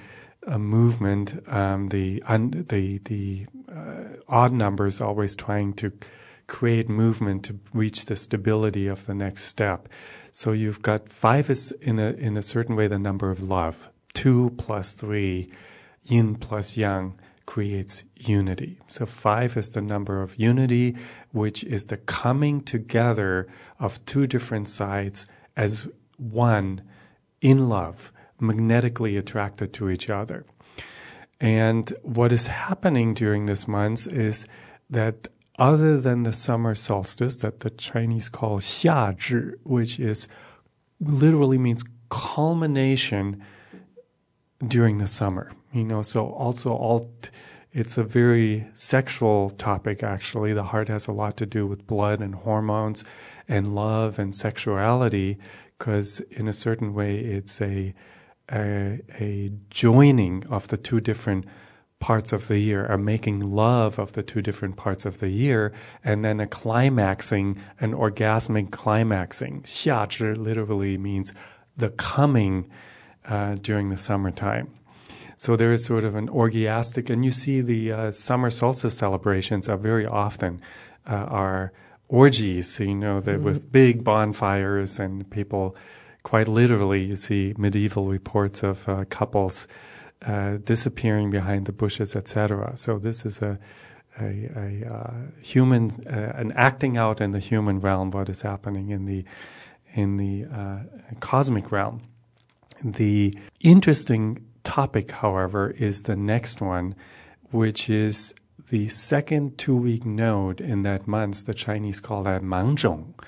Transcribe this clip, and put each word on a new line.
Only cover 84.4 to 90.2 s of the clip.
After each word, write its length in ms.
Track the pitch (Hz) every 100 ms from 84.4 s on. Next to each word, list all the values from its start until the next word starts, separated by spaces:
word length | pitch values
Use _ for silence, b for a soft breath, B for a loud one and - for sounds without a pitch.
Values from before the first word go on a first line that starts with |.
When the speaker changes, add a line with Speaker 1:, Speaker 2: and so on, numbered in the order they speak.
| 101 98 98 101 98 -
Speaker 1:
and 280 | 95 98 98
people, 440 | 104 101 101 95 - B B B B
quite 240 | - 113 110
literally, 560 | 110 120 113 101 98
you 140 | 95 98
see 360 | - 104 98 107
medieval 480 | 104 104 104 104 98
reports 560 | 95 - 107 101 -
of, 260 | 98 95 -
uh, 160 | 98 98
couples, 600 | - 104 104 95 - - B B B B B